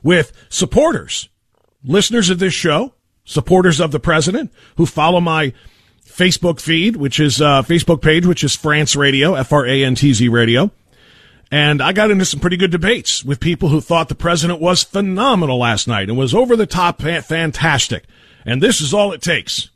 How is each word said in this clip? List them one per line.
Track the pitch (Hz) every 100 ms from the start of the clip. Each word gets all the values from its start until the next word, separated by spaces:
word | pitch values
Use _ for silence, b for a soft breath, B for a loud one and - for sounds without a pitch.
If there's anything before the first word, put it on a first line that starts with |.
with | 139 175 - b b
supporters, | - 160 214 311 262 - - - _ _ _ _ _
listeners | 135 185 196 233 180
of | 180
this | 190
show, | - 170 151 254 _ _ _
supporters | - 151 - 185 180 151
of | 165
the | 143
president, | - 160 170 226 285 b b -
who |
follow | 170 - 156 180
my | 170 160 143 b b b b b
Facebook | _ - 185 - 175 160
feed, | 151 165 202 226
which | 139 -
is, | 151 123
uh, | 147 139
Facebook | 131 170 - 160
page, | 156 160 180
which | 175
is | 139
France | - 151 147 151 143
Radio, | 139 135 151
F | 156 131
R | 147 123
A | 135
N | 131
T | 127 143
Z | 110 123
Radio. | 117 113 117 202 _ _ b b b b b b
And | 147 147 147
I | 135
got | 190 214
into | 196
some | 185 143
pretty | 175 180
good | 185
debates | 170 180 233 - -
with | 127 143
people | 165 170 151
who | 151
thought | - 170 160
the |
president | - 170 175 170 170
was | 170 180
phenomenal | - 196 202 185 269 214 151 127
last | 120 107 -
night | 107 98
and | 120
was | 131
over | 190 247 233
the | 208
top | 180 175 165
fa-, | 147 170
fantastic. | - 165 160 - 160 139 - 104 _ b b b
And | - 127
this | 190 -
is | 147
all | 202 202
it | 156
takes. | 175 143 - - -